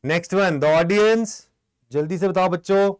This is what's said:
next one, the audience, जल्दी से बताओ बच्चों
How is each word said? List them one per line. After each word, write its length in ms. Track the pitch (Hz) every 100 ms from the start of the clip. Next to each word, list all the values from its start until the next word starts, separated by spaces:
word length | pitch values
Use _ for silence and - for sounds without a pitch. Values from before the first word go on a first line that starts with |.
| 131
next 280 | 170 170
one, 260 | 185 196 151
the 240 | 147 160
audience, 640 | 170 208 214 226 220 - _ _ _ _ _
जल्दी 260 | 131 151 180
से 120 | 190
बताओ 200 | 180 185
बच्चों 440 | 175 - 196 196